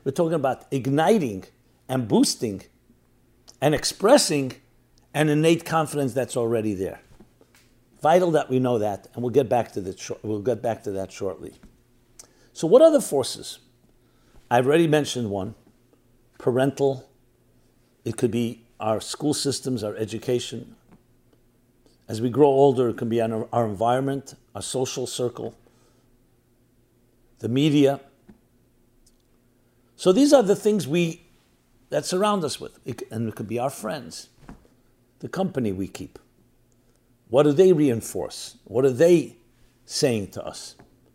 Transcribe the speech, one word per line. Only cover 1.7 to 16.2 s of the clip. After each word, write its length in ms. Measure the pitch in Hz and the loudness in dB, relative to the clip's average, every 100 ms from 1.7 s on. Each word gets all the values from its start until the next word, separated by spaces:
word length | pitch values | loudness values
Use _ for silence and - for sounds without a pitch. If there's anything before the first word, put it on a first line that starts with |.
| _ - | _ -6
and 180 | 131 110 | -4 0
boosting 540 | 196 285 - 117 95 - _ _ _ _ _ _ _ _ _ | 2 2 0 -6 -6 -12 _ _ _ _ _ _ _ _ _
and 140 | 143 | 0
expressing 800 | 143 - - 196 269 - 147 131 - _ _ _ _ _ | 0 -2 -2 4 4 4 -2 -4 -10 _ _ _ _ _
an 160 | 143 156 | -2 2
innate 340 | 151 160 170 | 4 4 2
confidence 480 | - 160 151 147 139 | 0 -2 -2 -2 -4
that's 240 | 120 120 127 | -2 -4 -2
already 380 | 117 117 107 | 0 0 -2
there. 260 | 92 90 - _ - - _ _ _ _ _ _ _ | -4 -6 -8 _ -20 -20 _ _ _ _ _ _ _
Vital 300 | 147 180 180 | 2 4 4
that 180 | 151 - | 0 0
we 80 | 127 | 0
know 200 | 127 120 | 0 0
that, 300 | 104 98 - | -2 -6 -10
and 80 | 117 | -8
we'll 80 | 120 | 0
get 180 | 127 120 | 0 2
back 240 | 120 110 | 0 -2
to 80 | - | -8
that 180 | 95 92 | -10 -12
shor-, 200 | - 117 | -12 -12
we'll 200 | 107 107 | -8 -6
get 180 | 104 110 | -4 -4
back 220 | 117 107 | -4 -6
to 80 | 104 | -8
that 200 | 95 95 | -8 -10
shortly. 440 | - 95 82 - - - _ _ _ _ - - _ _ | -8 -10 -10 -16 -20 -20 _ _ _ _ -20 -20 _ _
So 140 | - 160 | -6 4
what 160 | 240 | 8
are 80 | 320 | 8
the 100 | 285 | 6
forces? 600 | - 139 117 - - - _ _ _ _ _ _ _ - _ | 2 -2 -2 -6 -14 -18 _ _ _ _ _ _ _ -20 _
I've 160 | 123 127 | 2 4
already 200 | 160 165 | 4 4
mentioned 440 | 151 139 127 113 | 2 0 -4 -4
one, 240 | 98 101 - _ _ _ _ _ _ | -4 -8 -12 _ _ _ _ _ _